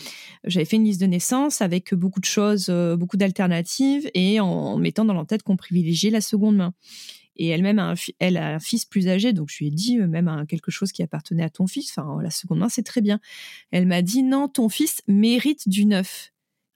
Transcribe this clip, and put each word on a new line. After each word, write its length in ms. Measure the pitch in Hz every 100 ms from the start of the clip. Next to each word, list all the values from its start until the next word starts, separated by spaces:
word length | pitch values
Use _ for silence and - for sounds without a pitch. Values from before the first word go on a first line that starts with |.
| - - - -
j'avais 200 | - 180
fait 120 | 156 220
une 80 |
liste 160 | 220 190
de 60 | 190
naissance 560 | 175 - 254 294 -
avec 320 | 190 180 -
beaucoup 240 | 185 190 190
de 60 |
choses, 420 | - - 208 208 185
euh, 260 | 175 170 170
beaucoup 200 | 180 196
d'alternatives 920 | 196 185 185 170 170 - 269 285 302
et 260 | 180 185 214
en, 80 | 190
en 300 | 170 147 214
mettant 260 | 170 160
dans 100 | 220
leur 120 | 185 151
tête 180 | 214
qu'on 120 | - 185
privilégiait 540 | - 180 165 165 196
la 120 | 220
seconde 340 | 208 214 214 208
main. 160 | 180 - - - - - _ -
Et 100 | 165
elle-même 300 | 160 190 208
a 120 | 170
un 60 | 170
fi-, 200 | - -
elle 180 | 180 175
a 180 | 156
un 40 | 156
fils 260 | - 233
plus 220 | - 202 185
âgé, 260 | 185 233
donc 160 | 196 147
je 80 | -
lui 100 | 147
ai 20 |
dit, 300 | 151 220 240
euh, 80 | 185
même 180 | 160 175
un, 180 | 151
quelque 280 | 151 165 -
chose 180 | - 196
qui 140 | -
appartenait 400 | 170 156 - 165
à 60 | 160
ton 180 | - 185
fils, 280 | - 277 -
enfin, 240 | 151 151
la 100 | 160
seconde 280 | - - 160
main, 100 | 208
c'est 140 | -
très 180 | 220 -
bien. 200 | 202 208 - - - - -
Elle 160 | 175 180
m'a 160 | 180
dit, « 200 | 175 240
Non, 240 | 262 269 277
ton 200 | 277 220
fils 340 | - 311 - -
mérite 600 | 196 226 240 277 302 -
du 160 | 190
neuf. » 480 | 208 196 190 - - _ _ _ _